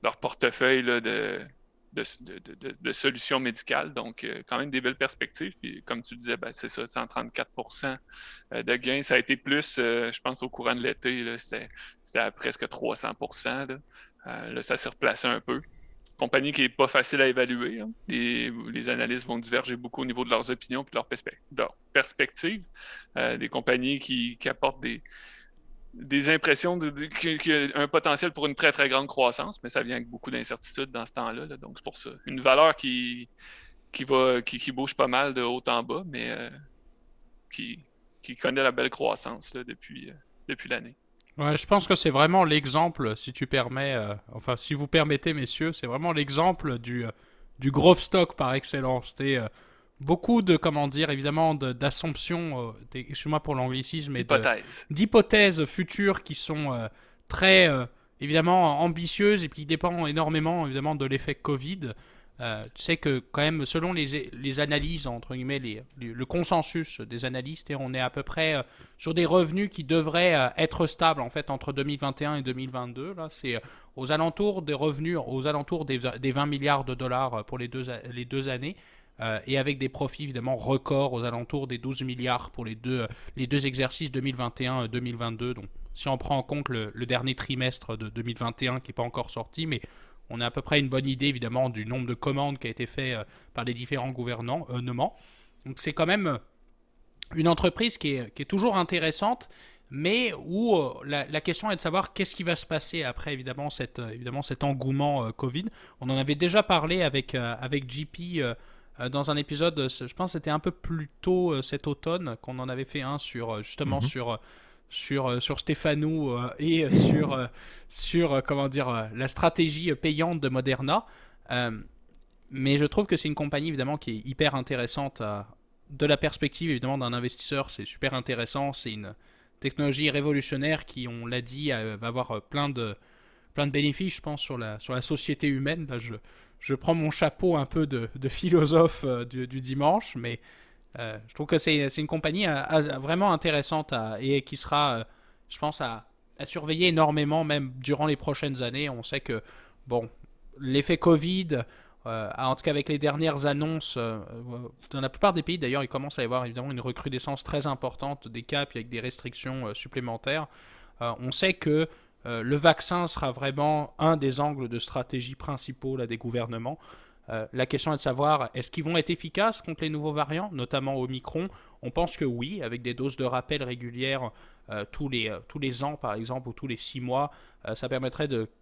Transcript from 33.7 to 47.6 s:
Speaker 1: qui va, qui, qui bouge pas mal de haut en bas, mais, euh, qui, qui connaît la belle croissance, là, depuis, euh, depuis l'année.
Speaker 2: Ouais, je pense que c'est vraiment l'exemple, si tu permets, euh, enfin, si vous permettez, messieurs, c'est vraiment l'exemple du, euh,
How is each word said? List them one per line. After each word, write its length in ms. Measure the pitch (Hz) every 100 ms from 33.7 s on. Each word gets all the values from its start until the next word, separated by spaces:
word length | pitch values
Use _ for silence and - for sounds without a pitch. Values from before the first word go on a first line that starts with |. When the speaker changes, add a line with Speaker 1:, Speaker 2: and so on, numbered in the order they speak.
| - _
Speaker 1:
qui 100 | -
va, 400 | 131 135 131 123
qui, 160 | 120 123
qui 140 | -
bouge 220 | 127 135
pas 120 | - 139
mal 260 | 127 143
de 100 | 131
haut 200 | 120 123 -
en 160 | 120
bas, 180 | 120 143
mais, 240 | 185 131 120
euh, 200 | 113 120 - 143 _ - - _ - - - _
qui, 320 | - 113 120 - _ _ _
qui 160 | - 127
connaît 280 | - 135
la 80 | 135
belle 180 | 127 127
croissance, 640 | - 127 107 120 117 -
là, 80 | 131
depuis, 480 | 123 - - 135 135
euh, 40 | 143 _ _ -
depuis 200 | 135 -
l'année. 280 | 123 117 131 _ _ - -
Speaker 2:
Ouais, 200 | 147 147
je 100 | -
pense 180 | 208 -
que 80 |
c'est 160 | 185 160
vraiment 320 | 135 156 185
l'exemple, 720 | 170 151 139 139 170 165 127 110
si 160 | -
tu 140 | 131 135
permets, 480 | 139 123 131 139
euh, 180 | 131 104 104 -
enfin, 240 | 117 - 123
si 180 | -
vous 140 | 147 143
permettez, 460 | 165 151 147 -
messieurs, 380 | 151 131 - 160
c'est 140 | 160 127
vraiment 260 | 127 170
l'exemple 680 | 160 143 139 175 180 156 120
du, 260 | 117 123 113
euh, 60 | - - - - -